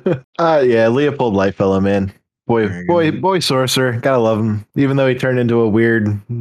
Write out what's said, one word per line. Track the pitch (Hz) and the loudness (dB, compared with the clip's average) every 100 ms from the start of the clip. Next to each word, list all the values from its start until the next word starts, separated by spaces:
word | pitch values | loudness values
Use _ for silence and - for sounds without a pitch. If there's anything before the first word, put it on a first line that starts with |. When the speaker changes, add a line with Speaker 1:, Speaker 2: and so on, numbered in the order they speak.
| 185 143 - - | -4 -4 -6 -2
Speaker 1:
Uh, | 165 156 | 0 2
yeah, | 127 113 113 | 2 4 2
Leopold | 123 147 135 120 | 2 0 0 -2
Lightfellow, | 98 98 - 98 95 | 0 -2 0 0 2
man. | 98 101 98 - _ _ - | 0 0 -2 -8 _ _ -2
Boy, | 113 104 | 0 0
Speaker 2:
Very | 95 175 | -4 -2
Speaker 1:
boy, | 170 156 | 0 0
Speaker 2:
good. | 127 | -2
Speaker 1:
boy | 180 190 | -2 -2
sorcerer. | - 135 131 - 131 117 | -2 -2 0 0 -2 -2
Gotta | 139 127 | 0 2
love | 110 110 | 2 0
him. | 110 107 - 135 | -2 -4 -6 -2
Even | 135 139 | 0 2
though | 131 | 0
he | 127 | 0
turned | 131 127 | -2 0
into | 117 117 | 0 0
a | 113 | 2
weird, | 110 117 113 107 104 - 120 | 2 2 2 0 -4 -8 -10